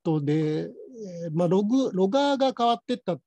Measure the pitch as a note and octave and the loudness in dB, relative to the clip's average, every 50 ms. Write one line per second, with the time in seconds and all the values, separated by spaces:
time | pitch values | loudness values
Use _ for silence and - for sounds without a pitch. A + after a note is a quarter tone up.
0 | - F3 D#3+ D#3 C#3+ C#3 D3 D#3 D#3 D3+ D#3 D#3+ E3+ - B3+ - - - C4 A#3 | -2 0 0 0 2 0 0 0 0 0 -2 -2 -4 -6 -10 -14 -20 -18 -16 -14
1 | G#3+ F#3 F3 E3+ E3+ E3+ D3+ E3 F3+ E3+ F3+ F#3+ G#3 G#3 B3 C4+ C4 A3 F#3 F#3 | -14 -12 -10 -10 -8 -4 -2 0 2 2 2 2 2 2 2 2 0 0 0 0
2 | F#3+ G3 G3+ C4+ C#4+ C#4+ C#4+ C4 C4+ C4 - - A#3+ A#3 A#3 A#3 _ - B3 B3 | 0 2 2 2 2 2 2 2 2 0 0 2 2 2 0 0 _ -6 -6 -6
3 | - - F3 - _ | -4 -4 -6 -6 _